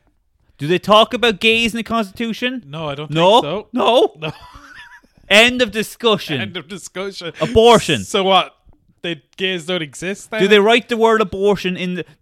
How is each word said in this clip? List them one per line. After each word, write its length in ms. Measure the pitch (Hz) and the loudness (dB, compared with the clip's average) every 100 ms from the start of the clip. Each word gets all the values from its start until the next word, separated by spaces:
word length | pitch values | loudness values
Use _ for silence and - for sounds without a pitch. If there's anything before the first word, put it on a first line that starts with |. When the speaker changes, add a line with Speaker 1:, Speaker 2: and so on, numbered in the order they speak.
| _ _ _ _ _ _ | _ _ _ _ _ _
Speaker 1:
Do 80 | 143 | -2
they 140 | 175 | -2
talk 340 | - 214 220 | 4 4 4
about 240 | 247 233 190 | 0 -2 0
gays 340 | 226 226 233 | 0 0 -2
in 40 | 233 | -4
the 80 | |
Constitution? 800 | 220 226 196 - 233 214 247 262 139 | -6 -6 -6 -8 -8 -6 -8 -8 -14
Speaker 2:
No, 220 | 151 156 | -12 -10
I 80 | 139 | -10
don't 120 | 151 | -6
Speaker 1:
No? 300 | 151 175 233 | 2 4 4
Speaker 2:
think 40 | |
so. 240 | - 190 - | 2 -6 -8
Speaker 1:
No? 400 | 247 - 240 381 156 | -4 0 2 0 -2
Speaker 2:
No. 140 | 156 - - - - - | -12 -14 -20 -20 -20 -20
<laughs> 460 | - - _ _ _ | -20 -20 _ _ _
Speaker 1:
End 340 | 202 240 247 | 4 4 2
of 80 | 240 | -4
discussion. 720 | 220 208 - 233 202 - 143 | -4 -8 -4 -2 -2 -4 -8
Speaker 2:
End 160 | 110 180 | -8 -12
of 100 | 127 | -14
discussion. 640 | 190 - 185 196 190 170 - | -18 -16 -12 -12 -12 -14 -8
Speaker 1:
Abortion. 600 | 185 233 226 220 - 131 | 0 4 6 6 4 -4
Speaker 2:
So 220 | 92 208 | -2 -2
what? 320 | 185 185 143 _ _ _ _ _ | 2 2 0 _ _ _ _ _
They, 200 | 180 160 _ - | -12 -12 _ -8
gays 300 | 185 185 156 | -6 -6 -6
don't 160 | 180 | -6
exist 480 | 151 - 175 202 - | -6 -10 -12 -12 -10
then? 100 | 220 | -2
Speaker 1:
Do 80 | 202 | 4
they 100 | 208 | 4
write 280 | 202 240 - | 6 2 0
the 80 | 233 | 0
word 240 | 226 220 | 2 2
abortion 560 | 208 190 202 196 185 180 | -2 -2 -2 0 -4 -6
in 180 | 180 | -8
the, 100 | 180 - _ | -8 -12 _